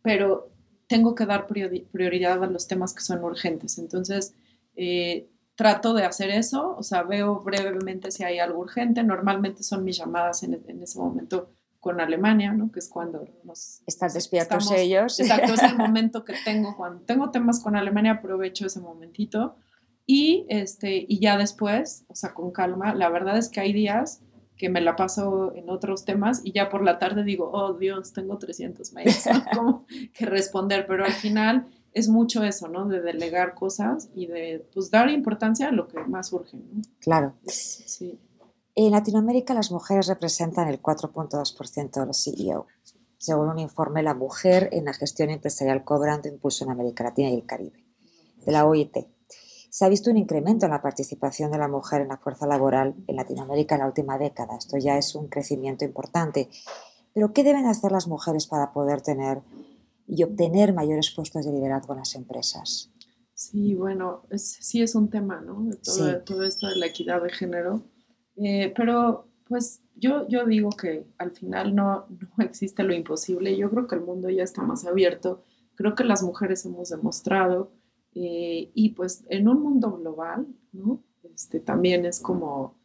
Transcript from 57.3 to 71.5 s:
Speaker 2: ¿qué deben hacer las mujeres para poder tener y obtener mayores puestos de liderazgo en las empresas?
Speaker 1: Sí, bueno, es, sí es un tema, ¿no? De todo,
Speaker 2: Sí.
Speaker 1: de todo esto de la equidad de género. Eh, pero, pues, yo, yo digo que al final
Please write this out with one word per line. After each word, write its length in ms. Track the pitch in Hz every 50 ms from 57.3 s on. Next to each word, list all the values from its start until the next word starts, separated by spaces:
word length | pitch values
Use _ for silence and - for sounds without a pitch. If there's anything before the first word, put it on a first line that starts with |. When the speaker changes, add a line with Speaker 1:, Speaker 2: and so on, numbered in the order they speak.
| 214
Speaker 2:
¿qué 120 | - 277
deben 220 | 277 285 285 262
hacer 260 | 240 214 - - 202 190
las 160 | 190 180 175
mujeres 400 | 160 151 - - 160 156 151 -
para 240 | 156 151 143 139 -
poder 280 | 143 143 139 147 139
tener 420 | 135 - 147 135 135 135 135 135 - - - - - - - _ _ _ _ _ _ -
y 160 | - 147 165
obtener 500 | 165 208 208 175 165 165 196 208 202 190
mayores 380 | 170 151 151 156 151 156 - -
puestos 340 | - 156 - - 160 143
de 60 | 147 143
liderazgo 400 | 139 135 135 135 135 135 - 143
en 80 | 131
las 160 | 135 - -
empresas? 760 | 135 127 - - 123 - - - - - - - - - _ _ _ - _ _ _ _ _ _
Speaker 1:
Sí, 420 | - - - 208 208 202 208 196
bueno, 460 | 180 185 190 190 185 185 180 180 180 - -
es, 260 | 196 202 - - - -
sí 220 | - - - 233 233
es 140 | 226 226
un 120 | 220 208 208
tema, 320 | 214 214 202 196 175 160
¿no? 200 | 160 170 190 202 220
De 140 | 226 202
todo, 180 | - - - 180
Speaker 2:
Sí. 80 | 185 156
Speaker 1:
de 100 | 151 -
todo 280 | 175 - - 196 190 190
esto 240 | 196 196 - 208
de 80 | 196 190
la 120 | 185 170
equidad 360 | 165 165 - 170 175 175 175 175
de 80 | 175
género. 540 | - - 190 180 175 175 170 180 202 226 - - _ _ _ _ _ _ _ _ _
Eh, 360 | - 208 202 196 196 196 190 -
pero, 520 | - 233 233 240 240 240 233 233 - - _ _ _ _ _
pues, 340 | 240 240 240 - - - _ _ _
yo, 320 | - - 254 277 294 -
yo 200 | - 220 247 240
digo 240 | 233 220 214 208 208
que 360 | 208 - - 175 160 156 156 - _ _
al 120 | 175 180
final 460 | 175 - 185 180